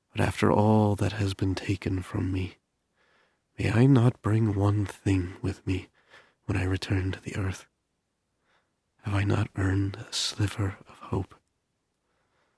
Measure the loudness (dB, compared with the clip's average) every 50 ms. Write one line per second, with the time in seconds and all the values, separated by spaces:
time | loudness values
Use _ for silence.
0 | _ _ -2 0 0 0 0 2 2 4 4 4 4 6 6 6 4 4 2 0
1 | 0 -2 -2 -2 -4 -4 -2 -2 -2 -2 -2 -2 -2 -4 -4 -2 -2 -4 -4 -4
2 | -6 -6 -6 -4 -4 -2 -2 -4 -4 -6 -10 _ _ _ _ _ _ _ _ _
3 | _ _ _ _ _ _ _ _ _ _ _ -4 -2 0 4 4 6 6 6 6
4 | 6 4 2 0 -2 0 0 2 2 0 0 2 2 2 2 2 -2 -4 -6 -6
5 | -2 0 0 0 0 -4 -8 -6 -6 -6 -6 -6 -4 -4 -4 -4 -6 -10 _ _
6 | _ _ -20 -20 -20 _ _ _ _ -4 -2 -2 0 -2 -2 -2 -2 -2 -2 -2
7 | -2 -2 -6 -6 -10 -10 -6 -4 -4 -4 -6 -8 -12 _ _ _ _ _ _ _
8 | _ _ _ _ _ _ _ _ _ _ _ _ _ _ _ _ _ _ _ _
9 | -8 -4 -2 -2 0 0 0 0 0 -2 -2 -2 0 0 0 0 0 -2 -4 -8
10 | -14 -10 -6 -6 -6 -4 -4 -2 -2 -2 -2 -2 -4 -6 -6 -8 -18 -20 -20 -18
11 | -10 -6 -4 -4 -6 -6 -12 _ _ _ _ _ _ _ _ _ _ _ _ _
12 | _ _ _ _ _ _ _ _ _ _ _